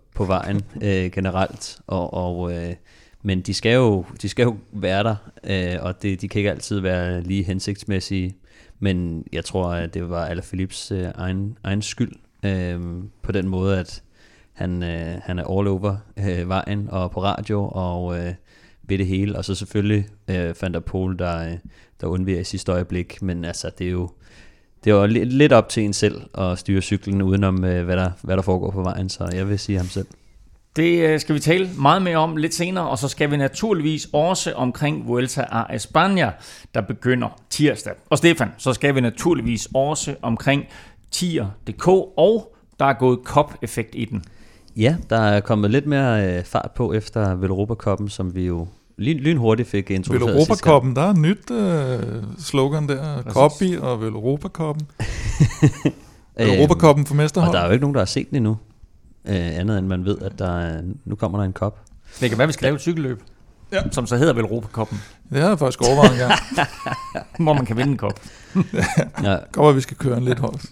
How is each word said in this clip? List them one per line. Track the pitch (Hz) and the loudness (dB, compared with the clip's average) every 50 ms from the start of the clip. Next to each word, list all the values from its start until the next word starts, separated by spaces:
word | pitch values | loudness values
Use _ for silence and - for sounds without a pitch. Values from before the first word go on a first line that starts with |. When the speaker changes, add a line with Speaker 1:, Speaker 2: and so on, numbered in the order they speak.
| _ _ - | _ _ -6
Speaker 1:
på | - 104 | -4 -2
vejen, | 92 95 92 - - 101 104 104 - - | 0 0 0 0 -2 -2 -4 -4 -6 -10
Speaker 2:
<laughs> | - 107 | -6 -2
Speaker 1:
øh, | 104 98 95 92 90 | -2 0 0 -2 -2
generelt, | - - 92 95 90 92 95 - - - - - - - - - | -4 -4 -4 -2 0 -2 -2 -2 -4 -10 -16 -16 -16 -16 -10 -6
og, | - 92 87 - - | -4 -4 -4 -4 -4
og, | 90 90 90 87 87 90 87 87 | -4 -4 -4 -4 -4 -4 -6 -6
øh, | 85 85 87 87 - _ _ _ - - _ _ - - | -6 -6 -8 -10 -12 _ _ _ -20 -20 _ _ -8 -4
men | 104 95 92 | -2 -2 -2
de | 92 - 98 | -2 -4 -4
skal | - - 113 117 | -2 2 4 4
jo, | 127 131 113 104 95 85 - - - | 6 6 4 4 2 0 -4 -12 -10
de | - 101 | -10 -6
skal | - - 123 | 0 2 2
jo | 123 113 101 - _ - | 2 0 -4 -10 _ -12
være | 104 92 90 92 98 107 | -6 -2 -2 0 0 0
der, | 113 110 104 - - - - - | 0 -2 -4 -8 -14 -20 -16 -8
øh, | - 98 95 90 87 90 90 | -4 -4 -2 -2 -2 -4 -4
og | - 90 92 - | -6 -6 -8 -4
det, | - 101 95 90 | -4 -4 -4 -4
de | - 95 | -6 -4
kan | - 107 | -2 0
ikke | 101 101 | 0 0
altid | 78 - - - 104 101 | -2 -4 -6 -6 -4 -2
være | 92 92 92 90 87 90 90 90 | 0 0 0 0 0 -2 -2 -4
lige | 85 87 95 98 92 | -4 -2 -2 -2 0
hensigtsmæssige. | 87 95 98 - - 101 - - - 101 92 - - 98 95 90 90 95 _ _ - _ - - - - - | -2 -2 -4 -4 -6 -8 -6 -4 -4 -4 -4 -4 -4 -4 -2 -2 -4 -6 _ _ -20 _ -20 -20 -20 -12 -4
Men | 101 101 95 90 90 85 82 82 - - - | -2 0 0 0 -2 -4 -6 -8 -10 -8 -8
jeg | 82 - | -8 -8
tror, | - - 98 90 87 85 | -6 -4 -4 -2 -2 -2
at | 85 85 85 - | -4 -6 -6 -6
det | 87 87 87 | -8 -8 -6
var | 87 85 85 | -4 -4 -4
Alaphilippes, | 78 87 85 - - - 92 95 98 - - - - | -4 -6 -8 -8 -8 -6 -6 -6 -6 -6 -10 -10 -6
øh, | 98 95 92 85 - | -6 -4 -4 -6 -6
egen, | - 87 92 92 95 98 104 117 - - | -6 -6 -4 -4 -4 -4 -6 -8 -10 -6
egen | 95 98 104 | -4 -4 -4
skyld, | 104 - - - 120 104 - - _ _ _ _ - | -4 -6 -4 -4 -4 -6 -6 -12 _ _ _ _ -4
øh, | 101 98 92 90 90 87 87 87 87 85 90 95 98 - _ - | -2 -2 -2 -2 -4 -4 -6 -6 -8 -8 -10 -12 -14 -16 _ -8
på | - | -4
den | 98 98 92 95 | -2 -2 -2 -2
måde, | 92 92 92 98 98 92 | -2 0 0 2 2 0
at | 87 - - - - _ _ _ _ _ _ _ _ _ _ | -2 -4 -10 -18 -18 _ _ _ _ _ _ _ _ _ _
han, | - 95 92 90 90 87 | -6 -6 -4 -2 -2 -4
øh, | 85 85 82 82 82 85 90 - | -4 -4 -6 -6 -6 -8 -8 -8
han | - 92 87 | -6 -6 -6
er | 78 - 92 95 | -4 -2 -2 0
all | 101 101 | 0 0
over, | 98 92 98 104 98 101 - - - - | 0 0 -2 -2 -4 -4 -8 -12 -10 -4
øh, | 101 101 90 87 87 90 | -4 -2 -2 -2 -2 -2
vejen | 95 95 - - 101 101 101 - | -2 -4 -2 -4 -4 -4 -4 -4
og | - 95 90 87 | -4 -4 -4 -4
på | - - 92 | -4 -4 -2
radio | 98 98 - 107 - 107 101 101 - | -2 -2 -4 -4 -4 -2 -2 -2 -2
og, | - 95 92 90 87 87 90 90 87 87 | -4 -4 -4 -4 -4 -4 -4 -4 -4 -4
øh, | 87 87 90 - _ _ _ _ _ - - _ - - | -4 -6 -8 -10 _ _ _ _ _ -20 -20 _ -8 -4
ved | 98 95 | -2 -2
det | 98 90 | 0 0
hele. | 95 95 98 104 101 - | 0 0 0 0 -2 -4
Og | 92 | -4
så | - 95 | -4 -6
selvfølgelig, | - 104 - - 107 101 104 104 101 98 - - - _ - | -6 -6 -4 -2 0 0 2 2 0 0 -4 -8 -14 _ -4
øh, | 92 90 87 85 85 - | -2 -2 -2 -4 -4 -4
Van | - 92 87 | -6 -4 -4
der | 87 | -4
Poel, | 85 - - 95 92 92 92 87 | -6 -4 -4 -2 -2 -2 -2 -2
der, | 92 87 85 85 82 82 | -2 -4 -4 -4 -4 -6
øh, | 85 87 - - - - - _ _ - | -8 -10 -12 -16 -20 -20 -20 _ _ -8
der | - 85 | -6 -4
undviger | 90 90 92 95 95 87 | -2 -2 -2 0 -2 -2
i | 92 | -2
sidste | - - 92 - - | -4 -8 -8 -4 -2
øjeblik. | 92 90 90 87 - 90 87 - - - | -2 -2 -2 -2 -4 -6 -6 -6 -10 -8
Men | 104 92 87 87 85 | -6 -6 -4 -4 -6
altså, | 85 87 - - 80 - - | -8 -8 -8 -10 -10 -8 -6
det | 90 90 | -6 -4
er | |
jo, | 90 90 90 87 - _ - - - - - - - _ _ _ _ _ - | -4 -4 -4 -6 -8 _ -20 -20 -20 -20 -20 -20 -20 _ _ _ _ _ 2
det | 110 | 4
er | 107 | 6
jo | 101 101 104 | 6 6 6
li-, | 113 120 87 | 4 2 2
lidt | 123 123 135 147 151 139 | 2 4 6 6 8 8
op | 113 107 - | 8 6 4
til | - - 107 | 0 -2 0
en | 104 101 | 0 0
selv | - - 104 - - - - - - | 2 0 0 0 -2 -14 -12 -6 -4
at | 95 90 90 90 | -2 -2 -2 -4
styre | - - 101 95 | -2 0 0 0
cyklen | 92 - 104 98 - - 98 98 | 0 0 -2 -2 -2 0 0 0
udenom, | 98 95 95 98 101 95 95 92 90 | 2 2 2 2 4 2 2 2 0
øh, | 90 90 90 87 | 0 0 0 0
hvad | 87 92 90 | 0 0 0
der, | 92 90 87 - | 0 0 -2 -6
hvad | - - 92 | -4 -2 0
der | 92 92 | 0 2
foregår | 98 92 92 90 - | 2 0 0 0 -2
på | 95 98 92 | -4 -2 -4
vejen. | 92 92 - 95 92 | -4 -4 -4 -4 -6
Så | - - 92 87 90 | -6 -6 -6 -6 -4
jeg | 92 95 101 | -4 -2 -2
vil | 104 95 | -2 -4
sige | - - 101 95 | -2 -2 -2 -2
ham | 90 92 | -2 -2
selv. | - 98 95 - - - _ - - - - - - - _ _ - | -4 -6 -8 -8 -10 -20 _ -20 -20 -20 -20 -20 -20 -20 _ _ -2
Speaker 2:
Det, | 151 160 170 170 170 165 160 | 0 2 2 2 4 4 2
øh, | 156 151 | 2 2
skal | - - 156 | 0 0 -2
vi | 147 | 0
tale | - 147 165 185 190 185 180 131 | 4 4 2 2 2 -2 -2 2
meget | 135 139 160 190 | 4 6 6 6
mere | 190 180 170 160 | 4 2 2 2
om | 156 165 160 156 | 2 0 0 0
lidt | 151 165 160 | -2 -2 -2
senere, | - 175 175 185 185 170 135 | -2 -4 -2 -2 -2 -2 -2
og | 123 - | -2 -2
så | - 135 | -2 -4
skal | - - - 147 | -2 0 0 0
vi | 143 147 | 2 2
naturligvis | 139 135 - - - 226 208 165 147 156 156 147 - - - | 0 0 -2 -2 0 0 2 2 2 0 -2 -2 -4 -2 0
også | 147 156 175 185 175 - - - | 2 2 2 0 0 -2 -4 -4
omkring | - 127 127 120 - 147 147 156 147 120 117 | -2 -2 -2 -2 0 -2 -2 -2 -2 -4 -2
Vuelta | 120 120 127 127 - 143 127 - | 0 0 0 -2 -2 -4 -4 -2
a | - 117 117 - - | -2 -4 -4 -4 -6
España, | 117 - - - 156 170 196 196 185 156 110 90 - - - - - - - - | -8 -6 -2 2 2 4 4 4 2 2 0 -2 -6 -12 -20 -20 -20 -16 -8 -6
der | 123 | -6
begynder | 101 - 101 - - 123 127 123 120 110 - - - - | -4 -4 -6 -4 0 0 0 0 0 -4 -8 -10 -14 -10
tirsdag. | - - 147 147 - - - - 90 - _ - | -2 2 2 2 2 0 -6 -12 -12 -10 _ 0
Og | 160 139 | 0 4
Stefan, | - 170 165 - 131 101 - - | 6 6 4 4 2 -2 -4 -6
så | - 135 123 | -2 -2 -2
skal | - - 143 139 | 0 0 0 2
vi | 131 | 2
naturligvis | 123 117 110 - - 170 170 135 113 120 117 107 - - - | 2 0 0 0 0 0 0 2 0 -2 -2 -4 -4 -4 0
også | 131 135 143 151 - - - 139 - | 0 0 0 -2 -4 -6 -8 -8 -6
omkring | - 117 113 107 - - 139 143 - - - - - - - - - - | -4 -4 -4 -2 0 0 0 0 0 -6 -14 -20 -20 -20 -20 -20 -20 -10
tier | - - 175 180 165 143 110 98 101 - - | -8 -4 -4 -2 -2 -2 -4 -4 -8 -10 -12
punktum | - 101 | -12 -8
d | - | -2
k, | - 170 185 190 - - - - | 2 4 4 4 2 0 2 4
og | 156 196 226 220 - - - _ _ _ _ - | 4 6 4 4 0 -6 -18 _ _ _ _ 0
der | 135 | 2
er | 139 135 | 2 2
gået | - 127 127 123 123 - | 4 4 2 2 2 0
Cup-effekt | - - 147 151 147 - - - 113 - - 113 - - | 0 2 2 2 0 -2 -10 -10 -8 -6 -6 -6 -6 -6
i | - 117 | -8 -8
den. | - 120 101 80 - - - - - - - - - - - | -6 -6 -8 -8 -10 -16 -20 -20 -20 -20 -20 -20 -12 -2 2
Speaker 1:
Ja, | 107 123 160 170 - - | 2 4 4 2 -2 0
der | 110 113 | 2 2
er | 110 104 104 104 | 4 4 4 4
kommet | 101 - 117 107 104 101 | 4 2 2 2 2 4
lidt | 113 139 143 143 | 2 2 2 2
mere, | 147 139 139 127 113 107 101 95 90 90 | 0 2 2 2 2 2 2 0 0 -2
øh, | 90 | -4
fart | - - 123 - - - | -2 -2 -2 -2 -2 -4
på | - 123 104 80 | -2 -2 0 0
efter | 110 104 - - 113 107 98 92 | -2 -2 -2 -2 0 0 0 0
Velropa | 90 92 92 95 95 104 107 117 | 0 0 -2 0 0 -2 -2 -4
Cuppen, | 104 - 110 98 92 104 104 | -4 -2 -2 -2 -2 -2 -6
som | - - 98 90 87 | -6 -4 -6 -4 -2
vi | 92 90 | -2 -2
jo | 90 87 85 85 87 - _ _ _ _ - | -2 -2 -2 -4 -6 -10 _ _ _ _ -4
lyn-, | 101 131 165 147 | -2 -2 0 0
lynhurtigt | 127 151 170 143 117 113 110 117 120 - | 2 2 2 2 4 4 2 2 2 0
fik | - 101 98 - | -2 -2 -2 0
introduceret | 98 95 92 - 123 123 120 113 98 139 156 160 | -2 -2 0 0 0 2 2 4 4 4 6 4
sidste | 226 190 - - | 4 2 4 6
gang. | 156 | 6
Speaker 3:
Velropa | |
Cuppen, | 139 123 131 123 | 6 6 4 0
der | 131 | 2
er | 151 190 | 2 4
et | 214 170 | 4 4
nyt, | 151 160 208 208 - - | 4 4 2 0 -2 -6
øh, | 247 233 208 190 170 156 139 127 127 117 110 113 110 113 107 107 - - | -2 -2 0 0 0 0 0 -2 -2 -4 -4 -4 -6 -6 -8 -8 -10 -10
slogan | 156 - - 139 135 143 147 160 151 139 | -8 -2 0 2 2 2 2 -2 -2 -2
der. | 143 135 143 156 147 139 | -2 -4 -4 -6 -6 -6
Speaker 2:
Præcis. | 120 113 104 | -6 -2 4
Speaker 3:
Copy | 127 135 151 147 - 196 185 175 170 | 6 6 6 6 4 0 0 0 0
og | - 131 123 110 | -2 -2 -2 -2
Velropa | 110 110 107 110 107 123 139 147 - 196 | -2 -4 -4 -2 -2 -2 -2 -2 -4 -8
Cuppen. | - - 160 151 147 156 151 143 - - | -8 -6 -4 -4 -4 -6 -8 -10 -8 -6
Speaker 1:
<laughs> | - - - - - - - - 151 - - - - 139 - - - 147 - - - - - - _ _ - - | -6 -6 -4 -6 -4 -2 2 2 2 2 2 4 2 2 2 2 -2 -2 -2 -4 -14 -20 -20 -20 _ _ -4 0
Speaker 3:
Velropa | 113 107 101 - 143 147 175 | 2 4 6 6 6 6 6
Cuppen | 165 165 156 143 143 143 | 6 6 6 6 6 4
for | - 143 | 0 2
Speaker 1:
Øhm, | 147 | 2
Speaker 3:
mesterhold. | 151 151 - 196 165 170 | 2 2 2 2 2 4
Speaker 1:
og | 147 | 4
der | 90 | 4
er | 87 | 4
jo | 87 | 4
ikke | 101 123 | 4 4
nogen, | 143 143 143 | 4 2 2
der | 131 | 2
har | 95 | 0
set | - - 135 - - | 0 0 -2 -4 -2
den | - 143 | 0 0
endnu, | 113 107 110 107 - - _ _ - - _ _ - - - _ - - | 2 2 0 -2 -4 -14 _ _ -20 -20 _ _ -20 -20 -20 _ -6 -2
øh, | 101 | -2
andet | 92 85 85 76 82 90 104 110 98 | 0 0 -2 -2 -2 -2 0 0 0
end | 92 95 | 0 0
man | 95 90 90 | -2 -2 0
ved, | 98 104 - | -2 -2 -2
at | - 98 - - | -4 -8 -6 -4
der | 101 90 87 87 | -4 -2 -2 -2
er, | 85 85 80 80 87 87 101 - - | -4 -4 -6 -6 -6 -8 -10 -10 -8
nu | 98 101 | -8 -6
kommer | 101 - 95 87 104 | -4 -4 -2 -2 0
der | 101 | -2
en | 95 95 | -2 -2
cup. | - - 101 - - - - - - - - - - | -2 -4 -4 -6 -8 -16 -20 -20 -20 -20 -18 -8 -2
Speaker 2:
Det | 131 120 | -2 0
kan | 104 110 | 2 2
være, | 131 156 | 2 2
vi | 151 | 2
skal | - - | 0 0
lave | 131 147 | 0 0
et | 143 | 0
cykelløb, | - 170 175 160 147 131 123 107 - - - _ - - - _ - - | -2 -2 -2 -2 -2 -4 -6 -8 -12 -20 -20 _ -20 -20 -20 _ -14 -6
Speaker 3:
Ja. | - 190 202 - | -4 -4 -2 -2
Speaker 2:
som | - - 123 - | -2 -2 -2 0
så | 120 120 | 2 4
hedder | 139 165 135 | 4 4 4
Velropa | 117 110 95 104 117 107 107 | 2 0 -2 -2 -6 -6 -6
Cuppen. | - 120 110 - - 101 101 - - - - - | -4 -4 -4 -4 -4 -10 -10 -12 -20 -20 -12 -4
Speaker 3:
Det | - 139 | -2 2
har | 156 190 | 2 2
jeg | 214 156 | 2 2
faktisk | 147 131 123 - | 2 0 0 2
overvejet | 123 120 135 143 147 - 127 | 2 4 6 8 8 8 8
engang. | 123 127 123 - - - - - - 151 - - - - - 117 - - - - - - - - - | 6 2 2 2 2 0 -2 -2 -2 -2 -2 -2 -10 -8 -8 -8 -8 -10 -10 -10 -10 -12 -10 -4 0
Speaker 2:
<laughs> | 170 | 2
Hvor | 156 151 | 4 4
man | 139 127 | 4 2
kan | 113 117 113 | 0 0 0
vinde | 127 143 | 2 0
en | 139 113 | 0 0
cup. | - 104 104 - - - - - - - - | -2 -4 -4 -6 -12 -20 -20 -20 -14 -4 0
Speaker 1:
<laughs> | 190 - - - - - - - - - - - - 143 | 0 0 0 0 -2 0 0 2 0 0 0 -2 -2 0
Ja. | 101 98 - - - | 0 0 0 -2 -6
Speaker 3:
Godt, | - 147 147 151 | 0 4 6 6
at | 143 | 6
vi | 135 | 6
skal | 127 - 135 - | 2 -4 -6 -4
køre | - 135 120 120 | -2 -2 0 0
en | 123 | 0
lidt | 123 120 117 | 0 0 0
høj, | 127 - - 147 - - | -2 -4 -4 -6 -12 -12